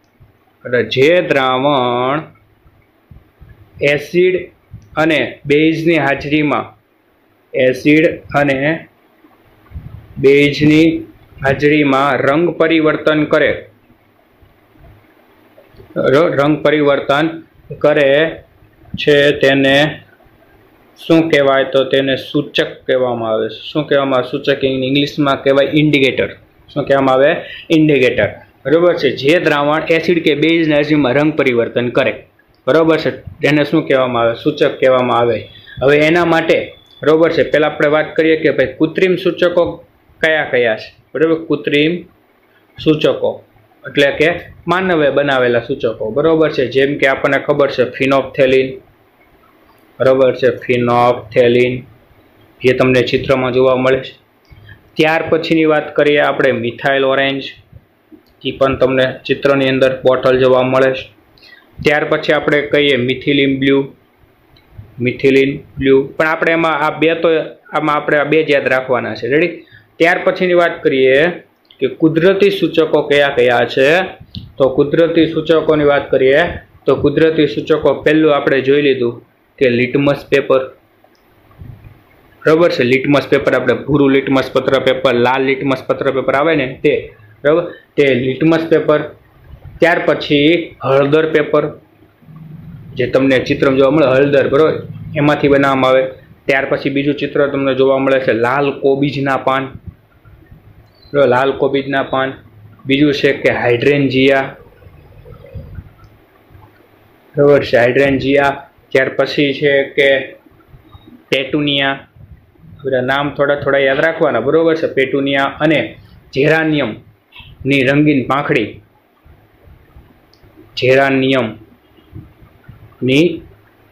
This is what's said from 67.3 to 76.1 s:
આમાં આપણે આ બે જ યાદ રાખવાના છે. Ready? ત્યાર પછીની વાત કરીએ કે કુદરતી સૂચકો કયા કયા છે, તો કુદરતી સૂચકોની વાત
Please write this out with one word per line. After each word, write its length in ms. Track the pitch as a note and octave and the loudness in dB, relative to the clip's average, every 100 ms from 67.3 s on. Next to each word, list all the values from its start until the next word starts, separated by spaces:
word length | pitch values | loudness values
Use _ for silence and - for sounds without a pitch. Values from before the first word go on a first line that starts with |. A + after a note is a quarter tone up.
| D#3 - - - | 0 -4 -12 -8
આમાં 240 | D3+ D3+ D3 | -4 -2 -2
આપણે 220 | - D3 | 0 0
આ 60 | |
બે 180 | C#3+ D#3 | 2 0
જ 80 | D3+ | 2
યાદ 180 | C#3 B2 | 0 0
રાખવાના 460 | C3 C3 A#2+ A2+ | -2 -2 -4 -4
છે. 140 | G#2+ A#2 | -8 -2
Ready? 200 | D3 F3 E3+ - - _ - | 0 -2 -6 -18 -20 _ -2
ત્યાર 240 | E3 F#3 | 0 0
પછીની 300 | F#3+ F#3 F3+ | -2 -2 0
વાત 280 | F3 E3+ - | 2 0 0
કરીએ 440 | D#3 C3+ C3 C3+ E3+ - - _ _ - | -2 2 4 4 2 -4 -14 _ _ -6
કે 60 | B2+ | -6
કુદરતી 640 | - D#3+ D#3+ F3+ F#3+ G3+ | 0 0 2 2 4 2
સૂચકો 520 | G3 E3 - D#3 D3+ | 0 -2 0 0 0
કયા 260 | D3 C#3+ C#3+ | 2 2 2
કયા 320 | B2+ B2 A#2+ | 2 2 2
છે, 380 | A#2+ C#3+ C3+ F3 F#3 - - - - - | 0 2 2 2 -2 -10 -18 -18 -10 -2
તો 120 | C3 | 0
કુદરતી 580 | C#3+ C#3+ D#3+ E3 E3 D3+ | 0 0 2 2 2 0
સૂચકોની 580 | D#3+ D3+ D#3+ D#3 D3+ | 0 0 0 2 2
વાત 260 | D3 C#3+ C#3 | 2 0 0